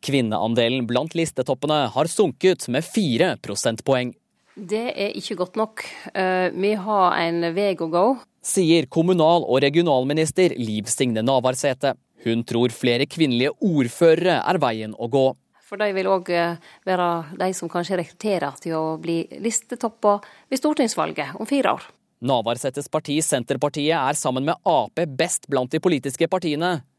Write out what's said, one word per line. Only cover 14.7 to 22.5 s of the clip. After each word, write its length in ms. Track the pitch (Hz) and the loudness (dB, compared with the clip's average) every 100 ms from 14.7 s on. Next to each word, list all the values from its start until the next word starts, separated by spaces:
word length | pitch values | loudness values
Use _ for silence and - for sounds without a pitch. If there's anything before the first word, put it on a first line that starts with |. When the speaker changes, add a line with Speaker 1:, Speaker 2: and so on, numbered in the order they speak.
| 113 107 | 0 -6
Speaker 1:
å 160 | 107 120 | -8 -2
gå. 260 | 135 131 127 _ _ | 2 2 0 _ _
Speaker 2:
For 180 | _ 202 | _ -4
de 140 | 208 | -2
vil 140 | 190 190 | 0 0
også, 240 | 190 180 | 0 0
eh, 280 | 175 170 170 - - - | 0 0 -4 -12 -12 -2
være 520 | 180 175 170 151 175 | 0 0 -2 -6 -4
de 140 | 185 | -4
som 140 | 185 170 | -4 -6
kanskje 300 | 175 175 185 | -6 -2 -4
rekrutterer 640 | 165 _ 214 185 143 139 | -4 _ -2 -2 -2 -6
til 140 | 170 | -6
å 280 | 160 160 160 | -4 -4 -6
bli 260 | 165 165 - - | -4 -4 -4 -6
listetopper 800 | 214 220 - 240 226 - 214 202 - - _ | -4 -4 -6 -6 -6 0 2 2 -2 -20 _
ved 80 | 262 | -2
stortingsvalget 800 | 302 302 233 - 156 156 147 170 | 0 2 0 0 -4 -4 -8 -8
om 80 | 220 | -2
fire 260 | 285 254 | 0 2
år. 80 | - - _ _ _ | 0 -4 _ _ _
Speaker 1:
Navarsetes 680 | 123 127 110 | 0 0 0